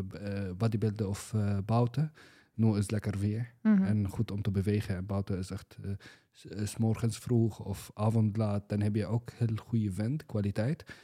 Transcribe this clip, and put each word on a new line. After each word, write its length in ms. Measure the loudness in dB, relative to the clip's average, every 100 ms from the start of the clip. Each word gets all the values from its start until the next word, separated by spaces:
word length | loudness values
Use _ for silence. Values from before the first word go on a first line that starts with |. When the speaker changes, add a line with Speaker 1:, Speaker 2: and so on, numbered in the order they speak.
| -6
Speaker 1:
b-, 60 |
eh, 360 | -8 -6 -4 -4 0
bodybuilden 520 | 0 2 0 0 -2
of, 240 | -4 -4
eh, 240 | 0 0 0
buiten. 480 | 2 2 2 0 -2 -4 -20 -20 _
Nu 160 | 2 4
is 60 | 4
het 140 | 0
lekker 280 | -2 -2 0
weer. 340 | 0 -2 -6 0
Speaker 2:
Mhm. 200 | 4 4
Speaker 1:
En 260 | 4 2 2
goed 220 | 0 -2
om 120 | 0
te 80 | 0
bewegen. 460 | 2 2 2 0 -4
En 100 | -2
buiten 320 | -2 -2 -4
is 120 | -4
echt, 260 | -8 -12 -10
eh, 60 | -8 -8 -10 -20 _
s-, 140 | _ -12
eh, 180 | -6 -4
's 100 | 0
morgens 420 | 0 2 -2 -2
vroeg 420 | 0 2 2 0
of 260 | -8 -8 -8
avond 420 | 0 2 4 4 2
laat. 320 | 0 -2 -2
Dan 120 | -2
heb 140 | 0
je 120 | 0 0
ook 240 | -2 -4
heel 220 | -4 -2 -2 -2
goede 260 | 0 0
wind, 320 | -2 -2 -4 -4
kwaliteit. 580 | -2 -2 0 -2 -2 -8 -18